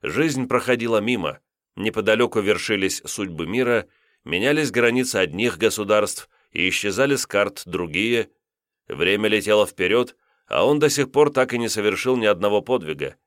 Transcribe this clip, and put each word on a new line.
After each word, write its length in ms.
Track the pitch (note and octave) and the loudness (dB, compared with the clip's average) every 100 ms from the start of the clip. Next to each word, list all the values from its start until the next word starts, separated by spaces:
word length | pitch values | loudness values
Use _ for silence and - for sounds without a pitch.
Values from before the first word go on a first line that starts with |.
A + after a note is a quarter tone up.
Жизнь 440 | - F#2+ D#3+ C3 B2+ | -4 0 0 0 0
проходила 520 | B2 A#2+ B2 A#2 A2+ | -2 2 0 2 0
мимо. 420 | G#2+ A#2+ D#2+ C#2 _ _ _ | 0 -2 -2 -8 _ _ _
Неподалёку 640 | - G#2+ G#2+ G#2 A2 A#2+ A#2 | -6 -4 0 2 2 2 0
вершились 600 | G2+ F#2+ - G#2 F#2+ - - | 0 0 0 0 0 -4 -10
судьбы 400 | - G2 D#2+ D#2+ | -8 -8 -6 -4
мира, 420 | A2+ B2 A#2 F#2 _ _ _ | -2 0 0 -2 _ _ _
менялись 460 | - F2 A#2+ D3+ C#3+ | -6 -2 0 0 0
границы 460 | G#2+ A#2+ B2 B2+ G#2 | 2 2 2 0 0
одних 400 | F#2 D#2+ A#2+ D#2 | 0 0 -4 0
государств 720 | A2 G2+ G2+ G#2+ G#2 - - _ _ | -2 0 0 2 2 -4 -14 _ _
и 180 | - F#2 | -4 -2
исчезали 480 | F2 G#2 G2 C#3 C#3 | -2 -4 -2 0 0
с 100 | - | 0
карт 360 | G2+ G2+ G2+ | 0 0 -4
другие. 640 | - F2+ F2 D#2 A2 A#2 G2+ _ _ _ _ _ _ | -8 -6 -4 -2 0 -2 -4 _ _ _ _ _ _
Время 420 | C#2 E2+ G2+ G#2+ | -2 0 2 2
летело 360 | G#2+ G#2 G#2+ G2+ | 0 2 2 2
вперёд, 480 | - F2+ A2+ B2+ - _ _ _ | 0 0 2 0 -8 _ _ _
а 180 | A#1+ A2 | 0 2
он 140 | D3 | 2
до 100 | D3 | 2
сих 200 | C3+ C3 | 0 -2
пор 220 | C#3 D3 | 4 4
так 220 | D3 C3 | 4 0
и 40 | A#2+ | 0
не 120 | A#2 | -4
совершил 480 | A2 G#2 F#2+ B2+ B2+ | 0 0 0 -2 0
ни 80 | G#2+ | 2
одного 340 | G2 G2+ G#2 | 2 2 0
подвига. 560 | - B2+ D#2+ D2 C#2 - | 0 -4 -2 -6 -6 -10